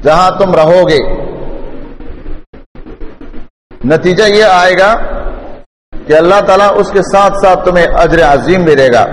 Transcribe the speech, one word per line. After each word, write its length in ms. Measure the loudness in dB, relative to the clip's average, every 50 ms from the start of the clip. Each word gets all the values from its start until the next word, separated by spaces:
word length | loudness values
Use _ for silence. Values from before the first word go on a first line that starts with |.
| 2
جہاں 280 | 2 2 2 2 0 0 0
تم 160 | -2 0 2
رہو 340 | 2 2 4 4 4 4 2
گے۔ 80 | 2 0 0 -2 -4 -4 -6 -10 -10 -10 -10 -10 -10 -10 -12 -12 -12 -12 -14 -16 -16 -16 -14 -14 -14 -14 -10 -10 -10 -10 -12 _ _ -20 -20 _ _ -20 -18 -18 -16 -14 -14 -14 -14 -16 -18 -14 -12 -12 -12 -12 _ _ _ _ -16 -8 -4
نتیجہ 380 | -2 -2 0 0 -2 0 0 0
یہ 200 | 2 2 2 2
آئے 300 | 4 4 4 2 2 2
گا 220 | 2 2 2 2 0 -2 -4 -4 -6 -6 -8 -8 -10 -14 -16 -18 -18 -20 _ _ _ _ _ -14 -14 -4 0
کہ 60 | 2
اللہ 260 | 2 4 4 2 2 2 2
تعالیٰ 200 | 2 2 2 2 2
اس 160 | 0 -2 -2
کے 100 | -2 -2
ساتھ 320 | -2 0 2 2 2 2 0 0
ساتھ 240 | 2 2 2 2 0
تمہیں 200 | 0 0 2 0
اجر 380 | 0 2 2 2 2 2 2 2
عظیم 400 | 2 2 0 2 0 0 0 2
بھی 120 | 2 2
دے 120 | 4 4 2 4
گا۔ 120 | 2 0 0